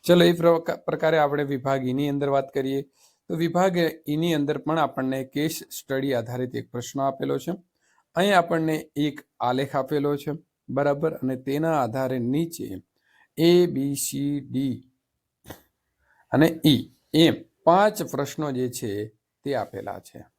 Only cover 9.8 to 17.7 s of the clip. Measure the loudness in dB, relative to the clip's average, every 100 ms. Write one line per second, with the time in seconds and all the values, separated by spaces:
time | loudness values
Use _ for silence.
9.8 | -2 -2 0 -2 -6 -10 _ _ -6 0
10.8 | 0 0 -2 -2 -4 -4 -4 -2 0 0
11.8 | 0 -2 -2 -2 -2 -2 -4 -6 -10 -12
12.8 | _ _ _ _ _ 2 6 6 4 0
13.8 | -2 -4 -6 -4 -4 -4 -6 -4 -4 -6
14.8 | -12 _ _ _ _ _ -20 -20 _ _
15.8 | _ _ _ _ _ 4 4 4 4 4
16.8 | 0 _ _ 4 4 2 -10 _ 4